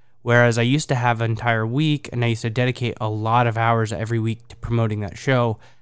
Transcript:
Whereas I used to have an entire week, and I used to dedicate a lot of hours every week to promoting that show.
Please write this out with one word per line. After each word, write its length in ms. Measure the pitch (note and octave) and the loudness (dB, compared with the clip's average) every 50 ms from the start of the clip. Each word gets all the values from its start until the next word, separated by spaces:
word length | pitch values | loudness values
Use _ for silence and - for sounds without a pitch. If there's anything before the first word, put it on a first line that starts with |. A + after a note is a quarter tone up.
| - - - - - | -20 -20 -20 -6 0
Whereas 340 | A#2+ A#2+ A#2+ A#2+ A#2+ A2+ | 4 6 6 6 6 4
I 60 | A#2 A#2 | 2 2
used 240 | B2 C3+ D3+ - - | 2 2 0 0 0
to 60 | C#3+ | 0
have 260 | B2 A#2+ B2 A#2 A2+ | 0 2 0 0 0
an 80 | A#2 A2+ | 0 -2
entire 380 | A2+ A2 A#2 A#2+ A2+ A2+ A2+ | -2 0 0 0 0 0 0
week, 420 | A2+ A#2+ C#3+ D#3 D#3 D3 C#3 - - | -2 0 0 0 0 0 -2 -4 -6
and 140 | - A#2+ A#2+ | -4 -2 0
I 40 | A#2 | 0
used 120 | A#2 A2 | 0 -2
to 80 | - A#2 | -4 -4
dedicate 480 | G#2+ C3 B2 B2+ A#2+ - A#2+ A#2 - - | -2 -2 -2 -2 -2 -2 -4 -4 -4 -4
a 100 | A2 A2 | -4 -4
lot 360 | G#2+ G#2+ G#2+ A2+ A#2 B2 A#2+ | -4 -2 -2 2 2 2 2
of 120 | A#2 A2 | 2 0
hours 360 | A2+ A2+ A2+ A#2 A2+ A2 G#2+ A2+ | 0 2 2 2 2 0 -2 -4
every 260 | E2+ A2+ A2 A#2 A2+ | -4 -4 -2 -2 -2
week 280 | A2 A2+ A2 - - | -2 -2 -4 -6 -10
to 80 | - - | -18 -18
promoting 460 | - - - A#2+ A#2 A2+ G#2+ G#2+ G#2 | -12 -6 -2 0 0 0 0 -2 -4
that 160 | G#2 G2 - | -6 -8 -10
show. 420 | - - C#3 C3+ B2 A#2+ A#2 G#2 - - - - - | -6 -2 0 0 2 2 0 -2 -4 -10 -20 -20 -20